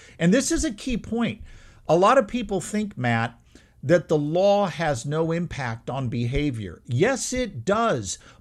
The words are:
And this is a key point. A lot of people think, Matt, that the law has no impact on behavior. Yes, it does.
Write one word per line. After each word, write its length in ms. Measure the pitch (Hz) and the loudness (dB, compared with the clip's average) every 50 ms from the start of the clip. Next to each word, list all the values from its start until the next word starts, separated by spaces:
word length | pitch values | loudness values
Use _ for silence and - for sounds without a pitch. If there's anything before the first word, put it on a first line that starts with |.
| - - - - | -20 -16 -6 0
And 140 | 165 175 | 4 4
this 180 | 196 269 - - | 4 4 4 2
is 140 | 330 - 302 | 0 0 0
a 80 | 320 | -2
key 240 | 208 - - 262 247 | -4 -6 -6 -6 -6
point. 460 | 214 - - 220 233 233 202 - - - - - - - - - - - | -6 -4 -4 -4 -2 -2 -2 -4 -6 -12 -18 -18 -20 -20 -20 -20 -10 -2
A 100 | - 156 | 2 4
lot 200 | 175 190 208 254 | 4 6 6 6
of 100 | 277 226 | 4 4
people 360 | 196 - 247 233 - 202 185 | 2 -2 -6 -4 -2 -4 -4
think, 340 | - - - 208 214 202 - | -4 -4 -4 -4 -4 -4 -6
Matt, 400 | - 123 120 117 113 113 117 - - _ _ _ - _ _ _ - | -4 0 0 2 2 0 -2 -6 -10 _ _ _ -20 _ _ _ -6
that 260 | - 131 170 180 180 - | 0 4 4 4 4 2
the 100 | 165 151 | 0 0
law 480 | 147 147 156 175 190 202 202 202 208 | 0 0 0 2 4 4 4 4 2
has 400 | 180 147 151 170 151 147 117 - | 0 -2 -2 -2 -2 -2 -2 -4
no 260 | 143 147 160 165 165 | -4 -2 -2 0 0
impact 560 | 165 170 175 160 - 147 135 120 113 117 - - | -2 -2 -4 -6 -6 -6 -6 -6 -6 -8 -8 -8
on 200 | 127 135 135 120 | -6 -4 -4 -4
behavior. 760 | 117 117 120 117 135 143 147 147 127 113 101 90 80 - _ | -2 -2 -2 0 0 0 -2 -2 -2 -4 -8 -10 -12 -12 _
Yes, 460 | - 120 123 170 247 269 254 - - | -4 0 2 2 2 2 -2 -4 -4
it 320 | 254 254 254 208 - 127 113 | -4 -4 -4 -4 -6 -8 -2
does. 540 | - 196 220 233 226 180 123 101 90 - - - - - _ | -2 0 2 2 0 0 -2 -4 -6 -10 -12 -14 -20 -16 _